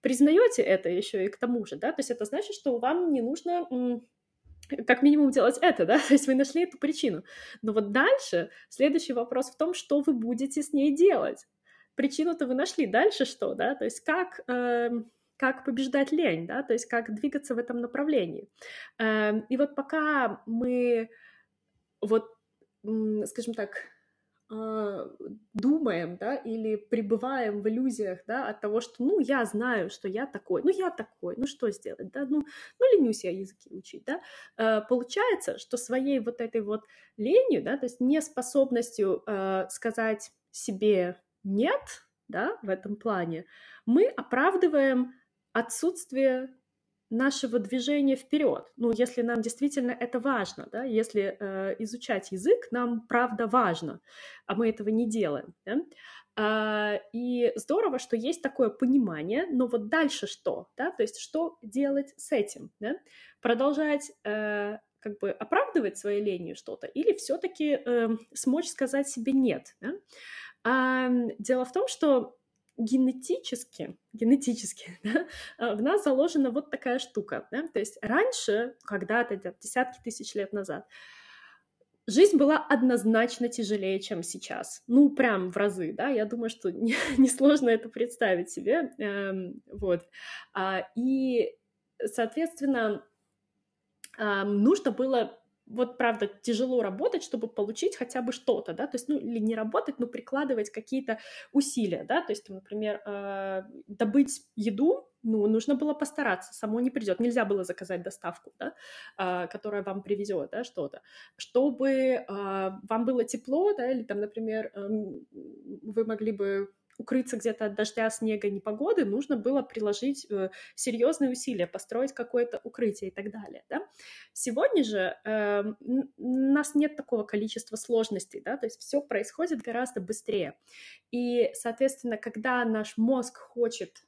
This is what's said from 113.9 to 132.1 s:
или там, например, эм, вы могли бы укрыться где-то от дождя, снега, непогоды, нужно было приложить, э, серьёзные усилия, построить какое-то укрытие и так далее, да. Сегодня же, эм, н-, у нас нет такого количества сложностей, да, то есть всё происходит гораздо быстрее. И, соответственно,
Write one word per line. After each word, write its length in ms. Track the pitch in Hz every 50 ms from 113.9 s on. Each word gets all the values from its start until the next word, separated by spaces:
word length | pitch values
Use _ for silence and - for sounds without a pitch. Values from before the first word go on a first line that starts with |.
или 100 | 262 247 226
там, 160 | - 202 202
например, 520 | 214 208 208 226 226 220 214 220 214 185 _
эм, 540 | 196 196 202 220 214 208 190 127 - - _ - - - - - - - - 95 - -
вы 220 | 220 202 226 226
могли 260 | 220 220 208 214 220
бы 380 | 214 196 202 196 196 196 202 196 _ _ _ _ _
укрыться 400 | - 220 - 269 262 247 254 -
где-то 280 | 220 - 233 214 - 220
от 100 | 208 202
дождя, 340 | 214 214 214 - 233 220 220
снега, 400 | 220 - 226 220 214 208 208 202
непогоды, 560 | 202 196 - 214 214 220 277 381 453 370 277
нужно 300 | 202 202 262 277 - 294
было 240 | 226 208 247 269 277
приложить, 680 | 269 - - 226 214 208 208 208 247 269 277 277 - _
э, 200 | 208 196 190 190 - - - - _
серьёзные 560 | - - 262 226 226 240 285 320 - 285 254
усилия, 340 | 247 247 - 269 240 185 175
построить 460 | 170 - 196 - _ 233 233 262 277 269
какое-то 460 | - 233 240 - 240 240 240 233 - _
укрытие 460 | 220 - - 240 214 202 - 202 190
и 20 | _
так 180 | 202 196 214
далее, 320 | 208 220 202 - - - _ _
да. 180 | - 302 403 _ _ - - - - - - _ _
Сегодня 500 | - - 254 226 262 403 554 494 349 254
же, 320 | 220 214 196 185 180 - - _
эм, 520 | 214 220 214 208 208 208 202 202 214 214 _
н-, 280 | - - 247 269 277 - _
у 180 | - - 247 254 262 262 269 277
нас 220 | 294 294 294 -
нет 200 | 294 302 294 294
такого 280 | - - - 247 220 208
количества 520 | - - 208 214 220 - 226 - - 214
сложностей, 680 | 220 - - 240 226 220 - 208 185 - _ - -
да, 160 | - 190 247
то 80 | 277 -
есть 140 | 226 - _
всё 200 | - - - 285
происходит 600 | 285 - 240 196 220 - - - 330 359 320 226
гораздо 400 | 214 240 226 240 254 247 - 214
быстрее. 540 | 185 175 220 - - - 208 202 170 147 - _ _ _ - - - - - - _ _
И, 400 | - 247 247 240 240 240 226 - -
соответственно, 640 | - - 233 226 - 269 269 269 - - 240